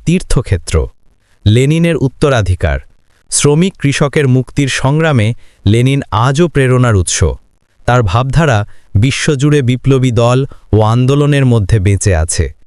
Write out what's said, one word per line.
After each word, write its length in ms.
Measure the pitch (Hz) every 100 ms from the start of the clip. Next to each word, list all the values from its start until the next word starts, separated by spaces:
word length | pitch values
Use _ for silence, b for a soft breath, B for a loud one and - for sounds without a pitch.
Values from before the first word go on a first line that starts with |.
| -
তীর্থক্ষেত্র। 840 | 180 - 139 - 90 - - 60 - _ _ _ _ 101
লেনিনের 500 | 113 135 160 170 165
উত্তরাধিকার। 840 | 135 - 147 123 95 92 85 69 - _ _ _ -
শ্রমিক 440 | - 143 147 190 -
কৃষকের 480 | 139 131 147 160 139
মুক্তির 400 | 127 127 - 139
সংগ্রামে 680 | - 135 151 160 135 107 123 b b 101
লেনিন 360 | 113 127 139 -
আজও 360 | 101 123 139 175
প্রেরণার 480 | 143 131 127 123 101
উৎস। 280 | 87 - 82 62 _ _ _ _ -
তার 180 | 123
ভাবধারা 640 | 107 117 135 127 160 110 101 b b 101
বিশ্বজুড়ে 680 | 135 - - 143 147 147
বিপ্লবী 500 | 120 127 127 135 127
দল 340 | 117 117 127 135 B B
ও 80 | 107
আন্দোলনের 640 | 107 117 127 143 143 143 131
মধ্যে 340 | 117 98 110
বেঁচে 360 | 95 98 101 82
আছে। 380 | 82 - 73 -